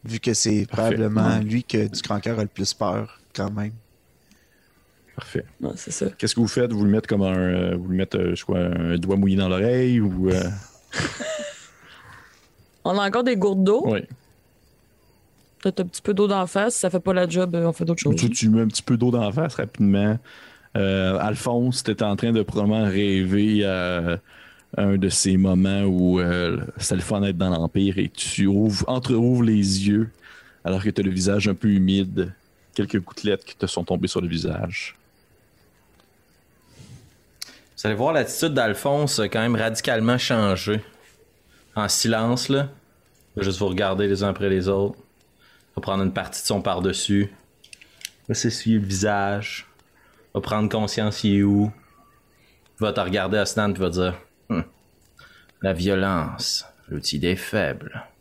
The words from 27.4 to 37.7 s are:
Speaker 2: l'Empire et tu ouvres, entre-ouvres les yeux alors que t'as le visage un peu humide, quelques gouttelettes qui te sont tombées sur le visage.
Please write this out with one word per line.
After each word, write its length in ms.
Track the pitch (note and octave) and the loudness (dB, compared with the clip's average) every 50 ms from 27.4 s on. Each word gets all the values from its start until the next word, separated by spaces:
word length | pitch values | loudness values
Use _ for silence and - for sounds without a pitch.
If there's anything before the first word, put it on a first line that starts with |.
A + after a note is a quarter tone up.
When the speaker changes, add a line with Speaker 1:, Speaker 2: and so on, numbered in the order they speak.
| F#2+ F#2 | 0 0
Speaker 2:
l'Empire 480 | F2+ E2 E2 E2 - G2+ G2 G2 F#2 F#2+ | 0 0 -2 0 0 2 2 2 2 0
et 100 | F2+ E2 | -2 -4
tu 380 | _ - - - - - G2 | _ -8 -8 -6 -2 0 2
ouvres, 380 | G2 G2 G2+ G#2+ A2 G2+ F#2 F#2 - | 4 4 4 4 2 2 0 -2 -2
entre-ouvres 540 | B2+ B2+ B2 - B2+ A2+ A#2 B2 B2+ B2 | -2 -4 0 0 0 2 4 4 4 4
les 440 | A#2+ A2+ A2 G#2 G2+ G2 G2 G2 G2 G2+ | 4 4 4 4 4 2 0 2 2 2
yeux 200 | G#2 A2 A2+ A2+ - _ - - - - - - _ _ _ | 2 2 2 -2 -6 _ -20 -20 -20 -20 -20 -20 _ _ _
alors 180 | F2 F#2+ F#2+ | -2 -2 0
que 60 | F#2+ G#2+ | -2 -2
t'as 140 | F#2 - | -2 0
le 80 | G2 F#2+ | 0 0
visage 380 | F#2 F#2 F2+ G2 G2 G#2 G2 G#2 | 0 0 0 2 2 2 2 0
un 60 | F#2+ | -2
peu 140 | - - G#2+ | 2 2 2
humide, 640 | G2+ G2 F#2 F#2+ F#2+ G2 G2 F#2 G2 F#2+ F2+ F2 F#2+ _ _ _ _ _ _ _ _ | 4 4 4 4 2 2 0 0 -2 -4 -4 -4 -6 _ _ _ _ _ _ _ _
quelques 280 | - G2+ G2 - G2+ F2 | -4 -4 0 -2 -4 -4
gouttelettes 400 | - - - - G#2 G2 F#2+ - | -4 -16 -6 -2 -2 -2 -2 -4
qui 120 | - - | -16 -8
te 100 | _ - | _ -6
sont 180 | F#2 - - E2+ | -4 -4 -6 -4
tombées 240 | - F2+ F2 F2+ F#2 | -2 -2 -2 -2 -2
sur 140 | - F2+ | -2 -4
le 60 | F2+ E2+ | -4 -2
visage. 680 | E2 E2 E2+ E2+ D#2+ - - F2 - - - - - _ _ _ _ _ _ _ _ _ _ _ _ _ _ _ _ _ _ _ _ _ _ _ _ _ _ _ _ _ _ _ _ _ _ _ _ - - - - - - - _ _ _ _ _ _ - - - - _ _ | -4 -4 -4 -4 -4 -4 -6 -6 -6 -10 -10 -12 -16 _ _ _ _ _ _ _ _ _ _ _ _ _ _ _ _ _ _ _ _ _ _ _ _ _ _ _ _ _ _ _ _ _ _ _ _ -20 -20 -20 -20 -20 -20 -20 _ _ _ _ _ _ -20 -20 -20 -20 _ _